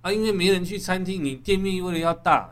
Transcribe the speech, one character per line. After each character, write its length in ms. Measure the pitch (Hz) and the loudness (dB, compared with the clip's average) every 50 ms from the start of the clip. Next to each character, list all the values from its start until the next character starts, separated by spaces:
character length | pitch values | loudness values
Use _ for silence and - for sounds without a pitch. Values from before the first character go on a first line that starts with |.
啊， 100 | _ 180 202 | _ -2 -2
因 100 | 214 220 | 0 0
为 100 | 220 202 | 0 0
没 180 | 190 175 190 | 2 4 4
人 140 | 196 185 180 | 2 2 0
去 140 | 170 202 202 | -4 -6 -8
餐 260 | - - 185 185 185 | -4 -2 -2 -2 -2
厅， 180 | 180 190 185 156 | -4 -4 -4 -4
你 140 | 139 135 | -4 -6
店 220 | 131 - - 196 185 | -6 -2 0 0 0
面 240 | 190 196 190 185 180 | 2 0 -2 -2 -2
为 80 | 180 175 | -2 -2
了 60 | 165 | 0
要 140 | 160 165 165 | 0 0 -2
大， 360 | 160 - 180 160 127 95 85 | 0 2 4 4 4 2 -2